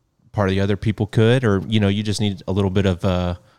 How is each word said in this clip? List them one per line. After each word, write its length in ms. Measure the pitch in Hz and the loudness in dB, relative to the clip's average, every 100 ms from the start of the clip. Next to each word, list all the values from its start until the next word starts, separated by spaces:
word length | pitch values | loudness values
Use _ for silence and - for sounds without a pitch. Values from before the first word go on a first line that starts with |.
| _ _ _ | _ _ _
part 160 | - 95 | -2 0
of 60 | 95 | 2
the 40 | |
other 160 | 98 98 | 0 0
people 300 | 113 - 104 | -2 -2 -2
could, 360 | 113 113 131 | 2 2 4
or, 180 | 117 98 101 | 2 0 0
you 120 | 110 | 0
know, 80 | 101 | 2
you 160 | 101 | 0
just 160 | 107 101 | -2 -2
need 240 | 104 92 - | -2 -4 -4
a 40 | |
little 180 | 98 98 | -2 0
bit 160 | 98 95 | 0 0
of, 200 | 87 98 | 0 0
uh, 300 | 90 87 87 _ | 0 -2 -6 _